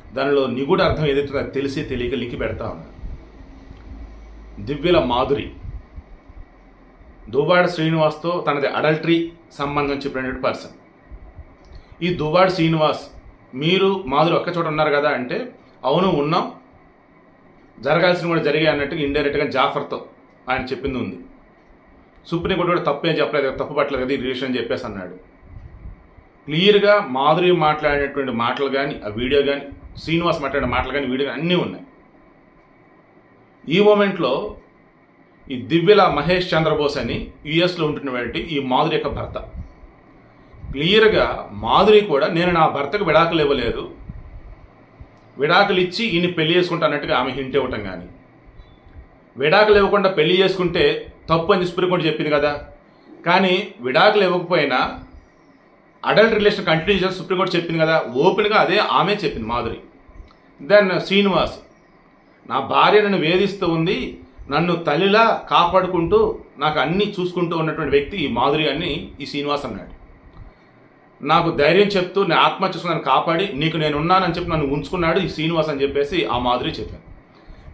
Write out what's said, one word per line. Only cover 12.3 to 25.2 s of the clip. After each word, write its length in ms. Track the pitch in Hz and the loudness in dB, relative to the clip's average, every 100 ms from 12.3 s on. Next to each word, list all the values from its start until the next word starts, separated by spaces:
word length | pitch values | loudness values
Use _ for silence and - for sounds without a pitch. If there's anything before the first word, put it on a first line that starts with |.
| 175 185 | 4 4
శ్రీనివాస్, 520 | 170 160 160 151 - - - - - - 127 | 4 2 4 2 0 -8 -20 -20 -20 -16 -4
"మీరు 480 | 156 190 196 196 131 | 0 2 2 0 0
మాధురి 300 | 143 165 156 | 2 2 2
ఒక్క 220 | 175 170 | 0 -4
చోట 100 | 160 | -2
ఉన్నారు 280 | 151 151 143 | 0 2 2
కదా?" 140 | 147 | 0
అంటే, 420 | 127 123 196 254 - - - 127 | -2 -4 -6 -8 -14 -20 -6 0
"అవును, 240 | 160 190 | 2 2
ఉన్నాం, 420 | 151 147 180 247 - - - _ _ _ _ _ _ - _ - - | 2 0 0 -4 -10 -20 -20 _ _ _ _ _ _ -20 _ -20 -8
జరగాల్సిన 480 | 123 165 180 175 170 | -2 2 2 2 0
కూడా 160 | 160 | 0
జరిగాయి" 240 | 151 147 156 | 0 2 2
అన్నట్టుగా 340 | 143 139 170 | 0 -4 -4
ఇండైరెక్ట్గా 440 | 139 147 143 143 143 | -2 -2 -2 -2 -2
జాఫర్తో 600 | 127 143 143 - 139 - - _ _ - | 0 0 -2 -6 -10 -12 -20 _ _ -6
ఆయన 120 | 131 | -4
చెప్పింది 360 | 123 127 131 127 | -4 -6 -6 -4
ఉంది. 200 | 98 90 - - - _ _ _ - - _ _ - | -6 -10 -16 -20 -20 _ _ _ -20 -20 _ _ -8
సుప్రీంకోర్టు 440 | 165 175 180 175 | -6 -2 -2 0
కూడా 220 | 170 147 | 0 -2
తప్పేం 200 | 143 165 | -2 -2
చెప్పలేదు, 380 | 151 143 147 135 | 0 0 0 -2
తప్పు 220 | 127 131 | -4 -4
పట్టలేదు 320 | 143 143 131 127 | -2 -2 -2 -2
కదా 80 | |
ఈ 40 | 131 | -2
రిలేషన్ 280 | 127 127 131 | -4 -6 -4
అని 120 | 120 | -4
చెప్పేసి 280 | - - 113 | -4 -6 -6
అన్నాడు. 280 | 98 90 90 | -10 -12 -14